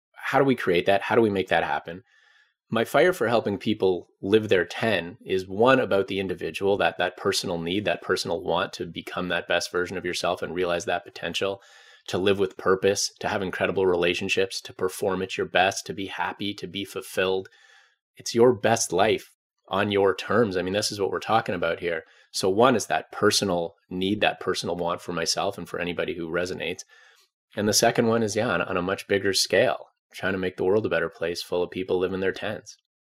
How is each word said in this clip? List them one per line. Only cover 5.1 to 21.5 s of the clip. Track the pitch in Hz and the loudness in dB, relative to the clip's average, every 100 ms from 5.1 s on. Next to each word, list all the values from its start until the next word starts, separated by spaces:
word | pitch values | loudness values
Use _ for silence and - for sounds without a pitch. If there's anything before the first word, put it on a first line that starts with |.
| - | -10
is, | - 95 92 | -4 -4 -4
one, | 95 120 131 | 2 6 6
about | 107 98 95 | 4 2 0
the | 98 | -2
individual, | 95 87 85 80 98 98 | -2 -4 -6 -2 2 4
that, | 85 - | 2 2
that | 90 - | -4 -2
personal | 101 95 - 85 | -2 -2 -2 -4
need, | 82 95 92 | -2 -2 -2
that | 85 | -2
personal | - 90 95 85 | 0 -2 0 -4
want | 92 90 95 | 0 -2 -2
to | - 90 | -6 -10
become | 82 - - 90 | -10 -10 -6 -4
that | 85 - | -4 0
best | 87 - | -2 0
version | 87 87 92 | -4 -4 -4
of | 87 | -6
yourself | 85 87 90 | -4 -2 -2
and | 82 82 | -4 -2
realize | 90 87 85 | 0 0 -2
that | 87 - | -4 -4
potential, | - 87 87 98 98 _ - - - - | -10 -8 -4 -4 -6 _ -20 -20 -20 -8
to | 95 | -2
live | 98 98 | 2 2
with | 95 - | 0 -2
purpose, | 92 95 98 101 - - | 2 4 4 0 -2 -4
to | 85 | -4
have | 104 | -2
incredible | 92 - 95 92 95 | -4 -2 -2 2 2
relationships, | 87 87 90 98 - 95 - | 4 2 0 -2 0 -2 -4
to | - | -12
perform | - - - 101 92 | -6 -6 -2 -2 -2
at | 92 - | -4 -4
your | 87 | -2
best, | - 95 - - | 2 2 0 -8
to | |
be | 92 95 | -10 -10
happy, | - 90 - 101 101 | -6 -6 -6 -6 -6
to | 92 | -10
be | 98 | -8
fulfilled. | 98 95 - - 95 95 95 _ _ _ _ _ _ _ | -8 -10 -8 -2 0 0 -4 _ _ _ _ _ _ _
It's | - | -6
your | 117 123 | 4 6
best | 110 107 113 - | 6 2 2 2
life | 87 110 92 - _ _ _ - | 2 2 2 -4 _ _ _ -6
on | 95 104 | -2 2
your | 98 98 90 | 4 2 2
terms. | - 101 113 92 | 0 2 2 0
I | |
mean, | 87 | -2
this | 98 107 | -2 -2
is | 104 | -2
what | 98 | -2
we're | 85 | -2
talking | - 110 113 | 0 0 0